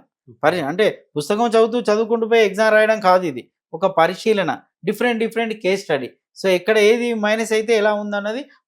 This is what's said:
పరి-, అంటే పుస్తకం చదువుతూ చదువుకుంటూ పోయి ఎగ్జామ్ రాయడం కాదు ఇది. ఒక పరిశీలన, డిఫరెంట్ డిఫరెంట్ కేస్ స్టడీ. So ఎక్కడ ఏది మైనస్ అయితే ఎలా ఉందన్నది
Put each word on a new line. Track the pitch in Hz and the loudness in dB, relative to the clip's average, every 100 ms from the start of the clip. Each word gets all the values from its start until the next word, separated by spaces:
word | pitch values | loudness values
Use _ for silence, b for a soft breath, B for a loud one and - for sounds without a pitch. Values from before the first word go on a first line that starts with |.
| _ _ - 117 | _ _ -20 -2
పరి-, | 147 175 | 0 0
అంటే | 139 180 214 - _ | -2 -2 -2 -2 _
పుస్తకం | 147 147 208 240 | -8 -4 -2 2
చదువుతూ | 226 226 240 | 2 2 0
చదువుకుంటూ | 220 214 220 233 220 | 0 0 0 -2 2
పోయి | 233 208 | 2 2
ఎగ్జామ్ | 190 220 | 2 2
రాయడం | 214 214 220 | 4 2 2
కాదు | 185 180 175 | 4 2 2
ఇది. | 127 - _ _ | -8 -14 _ _
ఒక | 160 190 165 | -4 -2 2
పరిశీలన, | 165 185 226 208 160 123 - _ 170 | 0 0 0 0 -2 -6 -12 _ -8
డిఫరెంట్ | 214 240 226 | -2 -2 -2
డిఫరెంట్ | 226 226 226 | -4 -4 -6
కేస్ | 214 180 196 | -4 -4 -4
స్టడీ. | - 143 120 - _ - | -2 -4 -4 -14 _ -6
So | 190 | -2
ఎక్కడ | 180 180 220 | 0 2 2
ఏది | 208 240 240 | 4 2 0
మైనస్ | 226 208 220 220 | -2 0 0 -2
అయితే | 226 220 226 | -2 0 2
ఎలా | 208 | 2
ఉందన్నది | 208 208 202 202 240 285 b | 0 -4 -6 -6 -8 -12 b